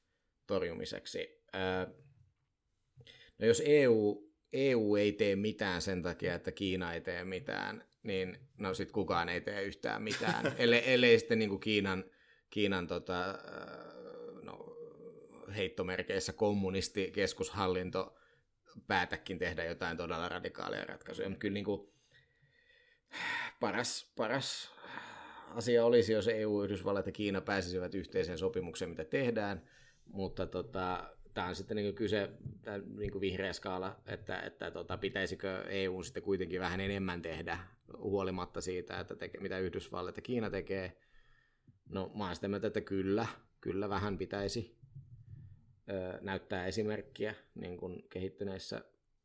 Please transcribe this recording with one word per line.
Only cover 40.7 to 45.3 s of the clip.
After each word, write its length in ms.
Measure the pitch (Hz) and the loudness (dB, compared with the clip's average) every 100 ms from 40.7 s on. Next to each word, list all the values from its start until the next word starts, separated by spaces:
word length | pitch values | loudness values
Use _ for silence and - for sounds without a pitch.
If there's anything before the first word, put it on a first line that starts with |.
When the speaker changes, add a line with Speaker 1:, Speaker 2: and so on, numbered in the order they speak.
| 95 92 - _ - - _ _ _ _ - - | -4 -4 -8 _ -20 -20 _ _ _ _ -20 -8
Speaker 1:
No, 180 | 95 92 | -6 -4
mä 120 | 107 95 | -4 -4
oon 80 | |
sitä 140 | 87 101 | -2 -2
mieltä, 180 | 101 107 | 0 0
että 140 | 107 | -2
kyllä, 460 | - 98 95 104 117 - - _ | -2 0 2 2 2 -4 -16 _
kyllä 280 | 87 92 101 | -4 -2 -2
vähän 300 | 98 104 95 | 0 0 -2
pitäisi, 600 | 92 101 98 120 - - - - - - - | -4 -2 -2 -2 -6 -12 -20 -20 -18 -20 -18